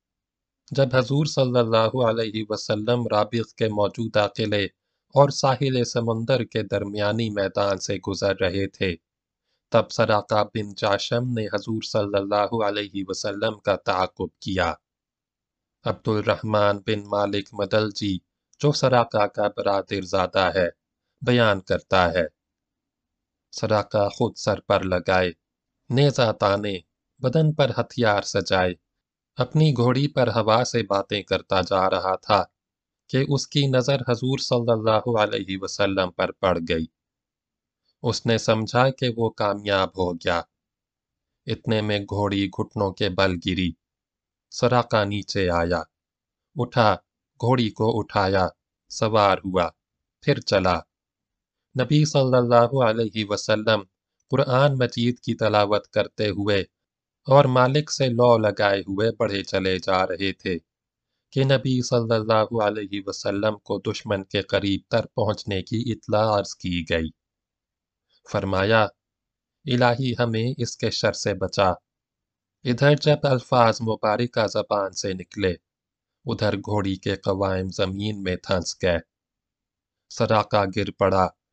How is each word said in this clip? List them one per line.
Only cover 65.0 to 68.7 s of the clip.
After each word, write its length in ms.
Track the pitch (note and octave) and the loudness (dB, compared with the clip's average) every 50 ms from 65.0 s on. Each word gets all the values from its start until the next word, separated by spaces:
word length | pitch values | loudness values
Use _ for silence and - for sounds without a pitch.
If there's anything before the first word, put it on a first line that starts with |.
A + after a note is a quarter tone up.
| - | -2
पहुंचने 560 | - _ - G#2+ G#2 G#2 - - - G2+ F#2+ | -2 _ -4 -2 -2 -4 -6 -6 -6 -6 -6
की 300 | F2 - - A2 A#2+ A#2+ | -4 -4 -6 -4 -4 -4
इत्तला 320 | A2 - - - A2 G#2+ A2 | -6 -6 -4 -2 0 2 2
अर्ज 300 | A2 G#2+ G2+ F#2+ - - | 2 2 0 -2 -4 -10
की 300 | - - F#2 F2+ F2 E2 | -10 -6 -4 -4 -4 -2
गई। 260 | - F#2+ E2 D#2+ D2+ - _ _ _ _ _ _ _ _ _ _ _ _ _ _ _ _ _ _ _ _ _ _ - | -2 -2 -2 -2 -4 -8 _ _ _ _ _ _ _ _ _ _ _ _ _ _ _ _ _ _ _ _ _ _ -6
फरमाया, 580 | - G#2 G2 G2 G2 F#2 F#2+ G2+ | -4 -4 -2 0 0 0 2 2